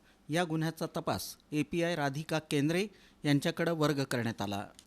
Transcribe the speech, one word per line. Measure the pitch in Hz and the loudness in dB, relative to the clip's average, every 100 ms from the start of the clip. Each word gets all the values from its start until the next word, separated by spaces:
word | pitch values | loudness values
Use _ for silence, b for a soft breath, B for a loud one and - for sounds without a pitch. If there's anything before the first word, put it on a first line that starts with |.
| b b - | b b -4
या | 160 | -2
गुन्ह्याचा | 175 160 160 156 160 170 | 0 0 -2 -2 -6 -4
तपास | 160 - - - _ | -2 -4 -6 -14 _
एपीआय | 151 147 175 170 165 | -2 0 0 0 0
राधिका | 143 139 156 160 - | -2 -2 -2 -4 0
केंद्रे | 147 147 175 208 B B B | 2 2 2 -2 B B B
यांच्याकडं | 147 143 165 160 170 | 2 4 2 0 0
वर्ग | 165 147 139 | 2 2 2
करण्यात | 131 127 117 - | 0 -2 -2 -2
आला. | 101 101 92 - | -4 -4 -6 -14